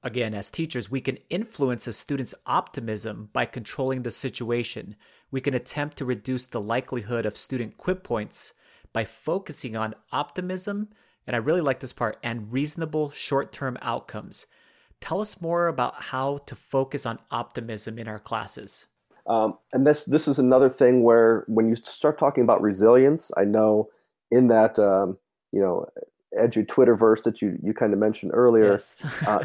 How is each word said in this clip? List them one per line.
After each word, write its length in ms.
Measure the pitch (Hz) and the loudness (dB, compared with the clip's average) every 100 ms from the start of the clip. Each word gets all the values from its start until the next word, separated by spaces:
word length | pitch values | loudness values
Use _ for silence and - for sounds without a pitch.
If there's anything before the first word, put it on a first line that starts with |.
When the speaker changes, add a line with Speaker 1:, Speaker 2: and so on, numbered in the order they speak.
| 127 | -8
Speaker 1:
again, 240 | 117 110 | -4 -4
as 180 | 104 98 | -4 -8
teachers, 400 | - 160 127 104 | -8 -6 -6 -6
we 120 | 131 | -6
can 160 | 123 - _ | -6 -8 _
influence 580 | 170 226 - 139 120 - | -8 -8 -4 -2 -2 -6
a 60 | |
student's 400 | 113 - 139 120 - - | -8 -6 -6 -6 -10 -4
optimism 800 | 139 185 - 113 107 110 110 107 | -4 -4 -10 -8 -8 -8 -12 -8
by 100 | 135 | -6
controlling 600 | 120 - 104 - 131 131 | -4 -6 -12 -6 -4 -4
the 60 | 120 | -6
situation. 840 | - 131 - 117 120 117 - - 107 _ _ _ | -6 -8 -8 -4 -4 -4 -10 -14 -18 _ _ _
We 120 | 135 | -6
can 100 | 131 | -4
attempt 460 | 127 123 - 147 - | -4 -6 -8 -8 -8
to 80 | 127 | -6
reduce 400 | 117 117 127 - | -6 -4 -6 -6
the 160 | 120 | -8
likelihood 640 | 104 120 131 123 104 120 107 | -4 -4 -4 -10 -6 -4 -4
of 100 | - | -6
student 400 | - 127 113 _ | -8 -8 -8 _
quit 260 | - 185 | -6 -6
points 500 | - 117 104 - - _ _ _ _ | -4 -6 -6 -12 -14 _ _ _ _
by 100 | 113 | -6
focusing 720 | 110 - - 180 190 156 123 110 | -6 -8 -6 -6 -6 -12 -10 -6
on 180 | 110 110 _ | -6 -8 _
optimism, 800 | 131 147 - 180 185 185 202 208 _ _ _ - | -8 -6 -8 -8 -8 -8 -8 -10 _ _ _ -8
and 100 | 120 | -6
I 40 | |
really 200 | 113 175 | -2 0
like 200 | 151 127 | 0 -4
this 120 | 127 | -8
part, 240 | - 117 - | -6 -6 -6
and 280 | 120 117 107 | -10 -10 -6
reasonable 600 | 123 147 170 160 156 147 | -6 -4 -6 -6 -4 -4
short-term 680 | - - 135 - - 139 123 | -6 -4 -4 -4 -8 -10 -8
outcomes. 640 | 123 120 - 104 - - - _ _ _ _ _ | -8 -8 -8 -14 -14 -16 -18 _ _ _ _ _
Tell 220 | - 175 | -8 -6
us 220 | 214 - | -6 -6
more 240 | 165 175 170 | -4 0 0
about 340 | 139 123 - | 0 -4 -6
how 340 | - 131 135 143 - | -10 -4 -4 -6 -10
to 80 | 123 | -18
focus 480 | - 135 135 139 | -4 -2 -2 -4
on 140 | 123 113 _ | -6 -8 _
optimism 680 | 117 120 - 113 110 - 113 | -8 -6 -10 -10 -10 -10 -10
in 100 | 113 | -10
our 100 | 107 | -12
classes. 680 | - 113 110 - 107 - - _ _ _ - | -8 -8 -8 -14 -12 -14 -16 _ _ _ -2
Speaker 2:
Um, 320 | 113 110 - _ | 0 0 -2 _
and 120 | 120 139 | 2 4
this, 200 | 151 - | 4 2
this 200 | 147 156 | 0 2
is 120 | 139 | 2
another 320 | 127 131 135 | 6 6 6
thing 320 | 127 127 127 | 6 6 6
where 420 | 117 117 113 113 - | 6 6 6 4 0
when 200 | 110 113 | 2 2
you 80 | 117 | 0
start 420 | - - 151 151 | -4 -2 -2 2
talking 260 | 143 143 | 0 2
about 180 | 120 104 | 4 4
resilience, 680 | 104 95 107 123 135 160 - - | 2 4 6 8 6 2 -4 -2
I 80 | |
know 460 | 101 110 110 107 107 _ _ _ _ | 2 4 4 4 0 _ _ _ _
in 180 | 120 127 | 4 6
that, 300 | 113 110 - | 6 6 4
um, 400 | 104 95 98 - _ _ _ | 4 4 0 -4 _ _ _
you 80 | - | 0
know, 240 | 95 87 - - - _ _ 107 | 0 0 -6 -12 -18 _ _ 0
Edu 280 | 117 110 104 | 0 2 -2
Twitterverse 560 | - 131 110 113 110 | 4 6 6 6 4
that 180 | - 110 | 0 -2
you, 180 | 104 - | -4 -4
you 100 | 98 | -6
kinda 240 | 110 117 98 | -2 0 2
mentioned 360 | 107 110 98 | 0 -2 -4
earlier, 380 | - 123 113 104 | 4 6 6 6
Speaker 1:
Yes. 300 | 101 - - 151 - | 4 -2 -10 -12 -6
<laughs> 40 | 127 | 0
Speaker 2:
uh, 120 | 107 | 2